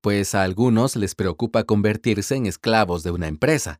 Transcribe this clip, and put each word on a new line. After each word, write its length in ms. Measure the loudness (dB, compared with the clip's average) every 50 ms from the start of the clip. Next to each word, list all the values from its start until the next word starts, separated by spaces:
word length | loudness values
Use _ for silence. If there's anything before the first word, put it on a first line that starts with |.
pues 340 | -2 0 0 0 0 0 0
a 80 | 0 0
algunos 540 | 0 0 0 2 4 4 4 2 2 0 -2
les 180 | -4 -4 -2
preocupa 480 | -2 -4 -4 -2 -2 -4 -2 0 -2 0
convertirse 720 | 2 2 2 2 2 0 0 0 0 0 0 0 -2 -2
en 120 | -2 -2 -4
esclavos 540 | -6 -4 -2 2 2 4 4 2 0 -2
de 100 | -4 -4
una 180 | -4 -4 -4 -4
empresa. 500 | -4 -2 0 0 2 0 -2 -6 -10 -14